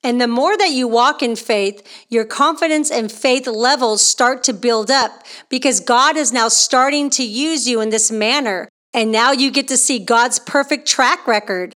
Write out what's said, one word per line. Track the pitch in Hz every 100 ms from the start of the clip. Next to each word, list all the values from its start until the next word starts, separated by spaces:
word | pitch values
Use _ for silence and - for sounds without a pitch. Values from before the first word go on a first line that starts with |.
And | 254 247
the | 247
more | 233 302 415
that | 392
you | 262 254
walk | 226 247 294
in | 254 226
faith, | - 214 196 202 - - _
your | 233 220
confidence | - 285 311 330 311 294
and | - 220
faith | - 269 254 262
levels | 220 240 277 240 214
start | - - 247 262 -
to |
build | 208 240 226 208
up | 269 233 - - - -
because | 254 254 247
God | - 240 285 311
is | 302
now | 240 226
starting | - - 254 262 294 285
to | -
use | 247 214 302 320 233
you | 233
in | 220
this | 220 -
manner. | 220 214 269 254 185 - _ _
And | 247 220
now | 220 240
you | 277 269
get | 269 269
to | -
see | - 254
God's | 180 226 247 247
perfect | - 285 277 294 -
track | - 254 359 -
record. | 214 208 190 180